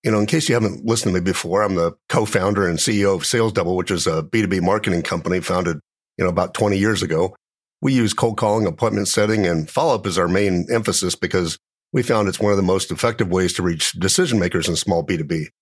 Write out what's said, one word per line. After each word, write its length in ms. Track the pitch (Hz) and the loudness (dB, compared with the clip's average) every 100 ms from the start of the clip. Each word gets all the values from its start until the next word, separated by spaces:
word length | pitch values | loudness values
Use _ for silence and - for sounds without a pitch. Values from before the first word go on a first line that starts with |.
You 80 | 123 | 2
know, 80 | 107 | 2
in 80 | 104 | 2
case 200 | 160 - | 0 2
you 80 | 120 | 0
haven't 300 | 110 - 113 | 0 -2 -2
listened 280 | 113 - | 0 2
to 60 | 90 | 0
me 40 | |
before, 380 | 90 90 87 95 | 0 -2 0 0
I'm 140 | 107 92 | 2 2
the 160 | 85 - _ | 0 -2 _
co-founder 600 | - 104 101 92 101 92 | -2 0 0 0 2 0
and 120 | 82 | 0
C 220 | - 104 | 0 2
E 40 | 98 | 2
O 100 | 95 | 2
of 100 | - | 0
Sales 260 | 120 113 | 0 0
Double, 240 | 98 85 90 | 0 0 -2
which 160 | 87 | -2
is 160 | 120 - | 0 0
a 160 | 80 | -2
B 180 | 78 113 | -2 0
two 60 | 98 | 0
B 140 | 95 | 0
marketing 400 | 87 107 104 85 | 2 0 0 -2
company 400 | 82 87 85 90 | -2 -4 -2 -4
founded, 400 | - 90 87 78 _ _ _ - | -2 -2 -2 -4 _ _ _ -4
you 60 | |
know, 60 | 95 | -2
about 240 | 90 92 | 0 -2
twenty 240 | - 104 98 | 0 0 2
years 260 | 104 98 | 2 0
ago. 320 | 90 80 92 - _ _ _ _ | -2 -2 -2 -6 _ _ _ _
We 100 | 135 | 0
use 220 | 131 113 | 2 2
cold 240 | - 120 104 | 0 -2 0
calling, 280 | 110 107 104 | 0 2 0
appointment 440 | 78 113 101 101 | 0 -2 0 -2
setting, 360 | - 107 110 92 | 0 2 2 2
and 240 | 82 78 | 0 -2
follow-up 380 | - 160 117 98 | 0 0 0 0
as 100 | 82 | 0
our 120 | 85 | 2
main 360 | 92 101 90 85 | 2 2 0 0
emphasis 440 | 113 107 92 92 - | -2 0 -2 -2 -4
because 440 | 90 95 87 - _ _ _ | -2 0 -2 -6 _ _ _
we 100 | 143 | -4
found 280 | 117 117 101 | 0 2 2
it's 100 | 90 | 0
one 140 | 104 | 0
of 20 | 101 | 2
the 80 | |
most 280 | 92 95 - | 2 0 -2
effective 360 | 82 117 117 98 | -2 -2 -2 -2
ways 240 | 92 90 | 0 0
to 80 | - | 0
reach 300 | 90 82 - | -2 0 -4
decision 480 | - 95 - 180 117 | -2 0 2 2 2
makers 300 | 90 90 80 | 0 0 -2
in 80 | 80 | -2
small 260 | - 85 | 0 0
B 140 | 78 87 | 0 -4
two 80 | 73 | -2
B. 240 | 82 76 _ | -4 -6 _